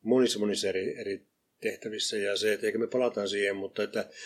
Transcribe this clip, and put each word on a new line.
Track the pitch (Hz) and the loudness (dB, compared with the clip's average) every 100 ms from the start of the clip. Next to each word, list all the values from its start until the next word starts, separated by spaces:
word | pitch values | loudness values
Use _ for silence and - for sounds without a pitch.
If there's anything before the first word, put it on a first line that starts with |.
monissa, | 110 127 120 104 | 2 4 4 2
monissa | 104 98 101 | 0 0 0
eri, | 95 98 - | 0 -2 -4
eri | 101 98 _ _ _ _ | -6 -6 _ _ _ _
tehtävissä. | 110 - 113 107 - 110 | -6 -4 -6 -4 -2 -2
Ja | 101 98 | 0 2
se, | 107 | 2
että | 104 104 | 2 0
ehkä | 107 | 0
me | 113 | 0
palataan | 127 123 107 101 | 2 0 0 -2
siihen, | 101 101 98 | 0 0 0
mutta | 98 - | -4 -4
että | 101 110 98 - | -2 -2 -6 -10